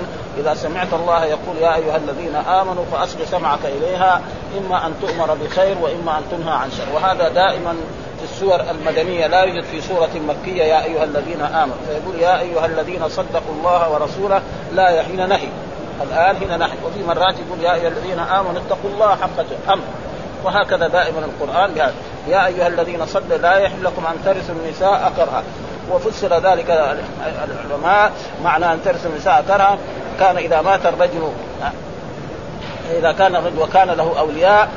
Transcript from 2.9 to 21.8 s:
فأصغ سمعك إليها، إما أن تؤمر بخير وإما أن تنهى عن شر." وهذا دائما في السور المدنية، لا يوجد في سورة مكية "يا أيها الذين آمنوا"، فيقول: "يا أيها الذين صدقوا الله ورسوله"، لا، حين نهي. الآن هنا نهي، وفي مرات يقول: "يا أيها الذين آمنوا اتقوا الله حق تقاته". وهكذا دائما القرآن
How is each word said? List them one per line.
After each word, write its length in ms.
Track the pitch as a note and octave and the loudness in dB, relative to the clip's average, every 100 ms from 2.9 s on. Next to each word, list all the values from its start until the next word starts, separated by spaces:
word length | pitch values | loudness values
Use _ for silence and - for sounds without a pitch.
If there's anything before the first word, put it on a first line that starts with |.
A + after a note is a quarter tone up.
فأصغ 260 | D3+ F3 - D#3 | -2 -2 -4 -4
سمعك 280 | F3+ D#3+ D3 D3 | -2 0 0 -2
إليها، 560 | C#3 E3 F3+ F#3 F3 - - - G3 | -2 -2 2 4 2 0 -10 -8 -6
إما 300 | F#3 F3+ D#3+ | -2 0 -2
أن 60 | D3 | -4
تؤمر 360 | F#3 E3+ D#3 D3 | -4 0 0 0
بخير 340 | D3+ F3+ F#3+ F#3 | -2 2 2 2
وإما 360 | D#3+ E3+ E3 D#3 | -2 -2 -2 -2
أن 60 | - | -4
تنهى 220 | F3 D#3+ | -6 -2
عن 180 | C#3 C3 | -2 -2
شر." 240 | - - D3+ | -6 -2 0
وهذا 340 | F#3 F3+ E3 | 2 2 2
دائما 460 | E3+ F#3+ F3+ F3 E3 D#3+ - - - | 4 4 2 -4 -6 -6 -10 -12 -12
في 60 | - | -12
السور 340 | - G3 F3 - | -2 2 2 0
المدنية، 560 | D#3+ D3+ D3+ E3+ F3 D#3 | -4 -2 0 0 0 2
لا 160 | F3+ | 4
يوجد 200 | F#3+ F3 | 2 0
في 180 | E3 D#3+ | -6 -8
سورة 280 | C#3+ F#3 D#3+ E3 D3 | -4 0 0 -2 -4
مكية 360 | D3 F#3 F3+ | -4 -4 0
"يا 200 | D#3 D#3+ | 4 4
أيها 200 | D#3 D#3+ | 2 -2
الذين 380 | D#3 D3 C#3+ E3 | 0 -2 -4 -4
آمنوا"، 340 | C#3+ D#3+ C#3+ A#2 - | -2 0 0 -2 -6
فيقول: 320 | D3+ F#3 F3 | -6 -4 0
"يا 200 | E3+ F3+ | 2 2
أيها 260 | F3 E3 E3 | 2 0 0
الذين 440 | D#3+ D#3 F3+ D#3 | -2 -4 -2 -4
صدقوا 440 | F#3+ F3+ E3+ D#3+ D3+ | -4 -2 -2 -4 -2
الله 320 | E3+ F3 E3 | 2 4 4
ورسوله"، 500 | D3+ D3 - G3+ G3 - - - F3 | 0 -2 -2 0 0 0 -10 -4 4
لا، 280 | F#3 D#3+ | 4 4
حين 260 | D#3+ F#3 F#3 | 0 -2 0
نهي. 180 | G3 - - - - - - | 0 -2 -10 -10 -10 -10 -8
الآن 320 | C#3 C#3+ F3+ F#3+ | -2 2 4 2
هنا 220 | F#3+ E3+ | -2 -2
نهي، 200 | E3+ - E3 | -2 -4 -8
وفي 180 | G3 E3+ | -4 -2
مرات 280 | E3 F#3 F#3 E3+ | 2 2 0 -6
يقول: 160 | E3+ | -2
"يا 100 | E3+ | 0
أيها 140 | F3 E3 | 2 0
الذين 320 | D#3+ F3+ F3+ | -2 -6 -4
آمنوا 420 | E3+ F#3+ F#3 F3 | 0 0 0 -4
اتقوا 280 | F3 F#3+ G3+ | -4 -4 -4
الله 160 | G3+ G#3+ | 2 2
حق 260 | F#3 F#3 - | 2 0 -4
تقاته". 440 | D#3 B2 - G3 - - - - - - | -6 -4 -2 -2 -2 -10 -10 -10 -12 -6
وهكذا 440 | F#3 G3 F#3+ F3+ E3 | -2 0 2 2 2
دائما 320 | F3 E3 D#3+ | 2 2 -2
القرآن 600 | D3+ C#3 C#3+ D#3+ G3 D#3 | -4 -6 -2 0 0 2